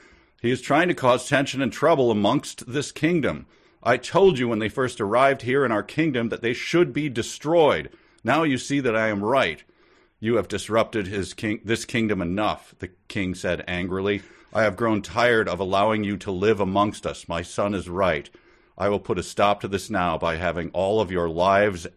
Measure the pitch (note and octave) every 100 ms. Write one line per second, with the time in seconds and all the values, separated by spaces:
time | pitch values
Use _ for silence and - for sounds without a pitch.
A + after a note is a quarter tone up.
0 | - - _ _ A#2+ B2+ - C#3+ F3+ -
1 | B2+ B2 - C#3 C#3 B2+ B2 - D3+ D#3
2 | A#2+ G#2 G2+ C#3+ - - - C#3 C3 -
3 | D#3 F3 A2 D2 - _ _ _ A#2 B2+
4 | - E3+ G3 B2+ A#2+ G#2+ G#2+ C#3 B2+ -
5 | G2+ A#2 C#3 B2+ A2+ C3+ B2+ G#2+ G2+ -
6 | D#3+ B2 A#2 - A#2 A#2+ - E3 F3 D3
7 | D3+ A#2 - - D3 E3+ D3 E2+ C#2 -
8 | _ _ A2+ D3 E3 B2 - C#3+ B2+ A2
9 | A2 G#2 G#2 C3+ F#2+ D2+ - _ _ _
10 | _ _ A2 A#2 F2+ G2+ - A2 G#2 A2+
11 | F#2+ G#2 F2 - A2 A2 G2+ A2+ - A#2
12 | A2 F#2+ F2 G2 G#2 D#2 - _ F2+ -
13 | - G#2+ F#2 F3+ F#2+ E2 - F2+ F#2 F#2+
14 | G2+ G2+ - - - G#2+ G#2+ F#2 A#2 G#2+
15 | F#2 A2+ B2 A2+ G#2+ G2 F#2+ G2 G#2+ A2
16 | G2+ G2 G#2 F2+ G#2 G2+ F#2+ G2 G#2 -
17 | D#2 C#2+ - E2+ F2 - G#2 G2 E2+ F2+
18 | F#2 D2+ - - _ _ _ - G2+ G2+
19 | - F#2 - - G2+ G2+ G2+ F#2+ - G2+
20 | F2 D#2+ E2+ E2 F2+ E2 D#2+ F2+ F#2+ A2
21 | F#2 F2+ E2+ D#2+ F#2 G2 G#2 F2 -